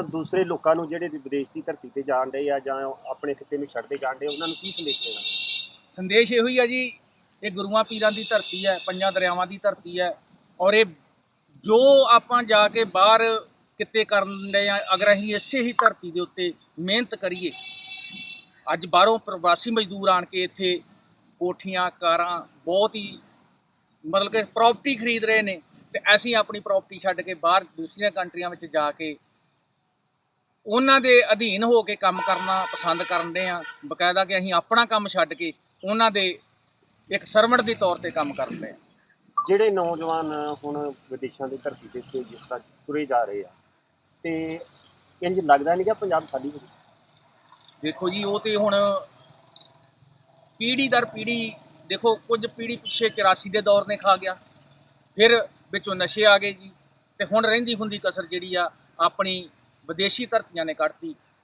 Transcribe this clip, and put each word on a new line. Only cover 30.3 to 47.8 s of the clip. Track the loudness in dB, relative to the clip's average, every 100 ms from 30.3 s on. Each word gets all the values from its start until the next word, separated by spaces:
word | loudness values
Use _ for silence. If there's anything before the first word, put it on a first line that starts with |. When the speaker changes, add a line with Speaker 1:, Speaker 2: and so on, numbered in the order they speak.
| _ _ _ 0
Speaker 2:
ਉਹਨਾਂ | 2 6 6
ਦੇ | 8 8 8
ਅਧੀਨ | 2 0 0
ਹੋ | 2 2
ਕੇ | 2 0
ਕੰਮ | 0 0
ਕਰਨਾ | 0 -2 0 -2 -2
ਪਸੰਦ | -4 -2 -2
ਕਰਨ | 0 -2 -2
ਡਏ | -4 -4
ਆ। | -6 -10 -16 -10
ਬਕਾਇਦਾ | 0 2 4 2
ਕਿ | 0
ਅਸੀਂ | 0
ਆਪਣਾ | 0 2 2 2
ਕੰਮ | 0 -2
ਛੱਡ | -2 -2
ਕੇ | -2 -8 -10 _ _
ਉਹਨਾਂ | -4 2 2
ਦੇ | 2 -2 -4 _ _ _ _ _ _ -8
ਇੱਕ | -8 0
ਸਰਵੈਂਟ | 2 4 2
ਦੇ | -2 0
ਤੌਰ | 0 -2
ਤੇ | -4
ਕੰਮ | -4 -4
ਕਰਨ | -4 -8 -8
ਡਏ | -14
ਆ। | -16 _ _ _ _ _ -6
Speaker 1:
ਜਿਹੜੇ | 0 4 4
ਨੌਜਵਾਨ | 2 0 -2 -2 -2 -4 -6 -6 -8
ਹੁਣ | -8 -8 -8 -10 -14
ਵਿਦੇਸ਼ਾਂ | -10 -10 -10 -12
ਦੀ | -8
ਧਰਤੀ | -10 -10 -14
ਤੇ | -16
ਉੱਤੇ | -10 -10
ਜਿਸ | -10 -16
ਤਰ੍ਹਾਂ | -14 -14
ਤੁਰੇ | -14 _ -8 -6 0
ਜਾ | 0
ਰਹੇ | 0 -6
ਆ, | -10 _ _ _ _ _ _ _
ਤੇ | -8 -6 -6 -10 -16 _ _ _ _ -6
ਇੰਝ | -4 0
ਲੱਗਦਾ | 4 4 4 2
ਨਹੀਂ | 2
ਕਿ | 0
ਪੰਜਾਬ | 0 -2 -2
ਖਾਲੀ | -8 -8
ਹੋ | -12
ਗਿਆ? | -18 _ _ _ _ _ _ _ _ _ _ _